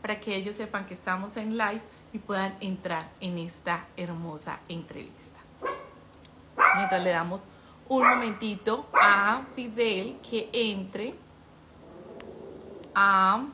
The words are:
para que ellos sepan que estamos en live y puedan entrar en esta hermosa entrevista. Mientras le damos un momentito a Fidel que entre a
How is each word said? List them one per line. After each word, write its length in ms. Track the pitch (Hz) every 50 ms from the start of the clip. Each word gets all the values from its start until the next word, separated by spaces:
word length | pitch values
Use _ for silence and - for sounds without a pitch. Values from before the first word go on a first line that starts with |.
| -
para 140 | 208 214 214
que 160 | - 220 202
ellos 180 | 190 190 208 208
sepan 320 | 220 220 208 - 202 190
que 80 | - 180
estamos 420 | 180 - 185 185 185 196 208 -
en 200 | 233 214 220 220
live 260 | 233 220 202 208 226 - - - - - -
y 60 | - 208
puedan 380 | - - 202 190 190 196 190 -
entrar 500 | 208 190 190 180 - 180 170 160 160 - - -
en 180 | 190 180 175 170
esta 480 | 165 170 170 - - 180 170 165 - - -
hermosa 640 | - 180 175 170 165 170 165 156 151 - - - - - -
entrevista. 720 | 175 170 151 - - - - - - - - - - - - - - - - 1077 1077 1077 1077 - - - - - - - - - - - - - - - - - 185
Mientras 260 | 190 196 190 190 180
le 80 | 180 185
damos 300 | 175 165 170 175 185 202 - - - - - - - - - -
un 180 | 269 262 247
momentito 840 | 240 247 247 233 220 202 - 226 214 202 190 - 214 220 262 - -
a 500 | - - 208 208 202 196 202 208 226 262 269 - -
Fidel 640 | 269 247 233 214 233 233 220 202 185 196 240 269 -
que 260 | - - 233 220 214 -
entre 640 | - 254 226 214 202 196 185 190 - 196 214 254 349 - - - - - - - - - - - - - - - - - - - - - - - - - - - - - - - - - - - -
a 500 | 196 196 202 196 190 190 190 202 226 269 285